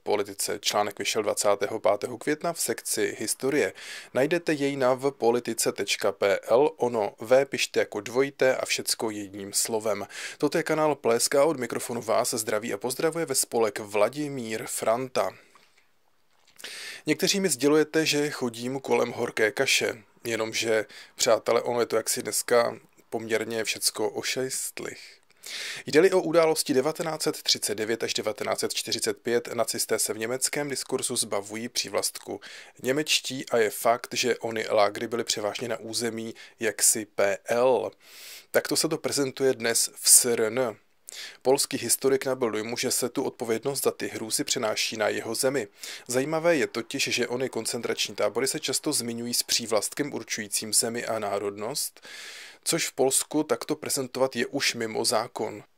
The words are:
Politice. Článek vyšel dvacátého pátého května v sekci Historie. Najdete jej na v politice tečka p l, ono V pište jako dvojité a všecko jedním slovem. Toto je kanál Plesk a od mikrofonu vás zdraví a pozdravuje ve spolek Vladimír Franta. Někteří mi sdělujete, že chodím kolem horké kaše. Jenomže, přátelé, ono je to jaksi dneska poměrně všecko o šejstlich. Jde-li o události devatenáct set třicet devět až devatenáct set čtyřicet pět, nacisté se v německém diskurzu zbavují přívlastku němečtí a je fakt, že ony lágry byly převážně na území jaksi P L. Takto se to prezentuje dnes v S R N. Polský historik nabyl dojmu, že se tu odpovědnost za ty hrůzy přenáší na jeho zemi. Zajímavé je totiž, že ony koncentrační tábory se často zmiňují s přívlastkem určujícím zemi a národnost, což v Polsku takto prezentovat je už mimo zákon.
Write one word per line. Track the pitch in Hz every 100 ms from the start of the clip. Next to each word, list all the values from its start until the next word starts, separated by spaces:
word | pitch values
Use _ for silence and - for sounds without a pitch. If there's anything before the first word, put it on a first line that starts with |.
Politice. | - 104 101 95 - 98
Článek | - 107 104 -
vyšel | 104 117
dvacátého | 104 101 104 101 104 110
pátého | - 104 120 117
května | - 151 170
v | 165
sekci | - 113 - - 101 104
Historie. | 110 - 131 147 95 - - - -
Najdete | 120 143 175 170
jej | 151 139 139
na | 127
v | 131 139
politice | - 113 120 120 113 131
tečka | - 98 - 104
p | 98 101 92
l, | - 127 151 -
ono | 123 117 101 -
V | 113 131 139
pište | 123 - 117
jako | 101 104
dvojité | 104 120 139 - 131 123
a | -
všecko | - 107 - 113
jedním | 104 101 101 98
slovem. | - - 113 107 101 101 - - -
Toto | 147 175
je |
kanál | 151 156 156 143
Plesk | 117 117 - 143
a | 151
od | 139
mikrofonu | 117 120 - 117
vás | 107 104 123
zdraví | 123 110 107 117
a | 101
pozdravuje | 123 - 160 160 151
ve | 131
spolek | - 120 110 -
Vladimír | 104 107 107 139 147 139 113 110 -
Franta. | - 113 117 131 120 95 - - _ _ _ _ _ _ _ _ _ _ - - - - - -
Někteří | 151 180 196
mi | 190
sdělujete, | 123 143 151 151 156 147
že | 147 147
chodím | 135 123 113 123 135
kolem | - 120 120
horké | 113 117 - 107
kaše. | - 135 - 107 - - _
Jenomže, | 120 113 110 110 113 110 104 - - -
přátelé, | 123 107 - 117
ono | 127 120
je | 113
to | 110
jaksi | - -
dneska | 110 - - 120 117 113 _ _ -
poměrně | 117 110 110 113 117
všecko | 104 104 - - 107
o | 110
šejstlich. | - 135 131 - - - - - - - _ _ - - - - -
Jde-li | 143 185
o | 185
události | 165 165 160 156 -
devatenáct | 131 143 160 165 156
set | 156 139
třicet | - 117 - 104
devět | 107 113
až | 113
devatenáct | - 104 104 101 98
set | 110
čtyřicet | - - 120 113 101
pět, | - 117 -
nacisté | 117 110 113 - 110
se | -
v | 107
německém | 113 131 - 151 147
diskurzu | 127 - 127 - 120
zbavují | 110 104 98 110 120
přívlastku | - - 101 - - - 98 - - - -
němečtí | 120 139 151 - - 131 -
a | 120
je | 104
fakt, | - 120 120 -
že | 120 123 113
ony | 117 113 -
lágry | 110 101 101 117
byly | 117
převážně | 113 - 104 - 117
na | 107
území | 113 110 117 110 113 - - -
jaksi | 110 - - 117 104
P | - 101 95 -
L. | 117 131 113 98 - - - - - -
Takto | 120 - 147
se | 165
to | 160
prezentuje | - 120 135 - 135
dnes | 113 117 113 - -
v | -
S | - 123
R | 117
N. | 110 117 123 104 _ _ - - - -
Polský | 123 139 - 175
historik | 156 - 131 135 135
nabyl | 127 120
dojmu, | 107 110 120
že | 127
se | - 120
tu | -
odpovědnost | 190 - 117 113 139 139
za | 117
ty | - 107
hrůzy | 110 110 -
přenáší | 143 135 110 104 - 110
na | 104
jeho | 107 104 113
zemi. | 131 139 101 _ - - -
Zajímavé | 123 139 160 165 160
je | 104
totiž, | 117 117 139
že | 123 117 120
ony | 123 127
koncentrační | 117 113 123 113 107 - 101
tábory | 104 113 131
se | 156
často | - 127 156
zmiňují | 139 117 117 120
s | 117
přívlastkem | - - 113 107 - - 143
určujícím | 117 113 - 104 - 110
zemi | 101 117 117 113
a | 113
národnost, | 104 101 101 101 107 156 - - - - - - - -
což | - 165 -
v |
Polsku | - 131 - - 151
takto | 151 117 - 151
prezentovat | - - 127 127 131 117
je | 123
už | 139 -
mimo | 117 113 107 113
zákon. | 113 120 - 107 107 -